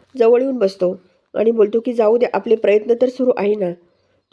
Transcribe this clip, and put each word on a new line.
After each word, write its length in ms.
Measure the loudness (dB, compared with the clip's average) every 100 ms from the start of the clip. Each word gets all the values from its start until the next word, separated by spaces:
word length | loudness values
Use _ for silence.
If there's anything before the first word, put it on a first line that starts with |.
| -12 0
जवळ 240 | 2 4
येऊन 160 | 0 0
बसतो 380 | -2 0 -4 -4 _ _ _
आणि 180 | -2 0
बोलतो 280 | 2 2 0
की, 140 | -4
"जाऊ 240 | 0 2 2
द्या, 120 | 0
आपले 220 | -2 -2 0
प्रयत्न 380 | 2 0 0 0
तर 80 | -2
सुरू 220 | 0 -2 0
आहे 180 | -2 -2
ना, 160 | -4 -8 _ _ _ _ -10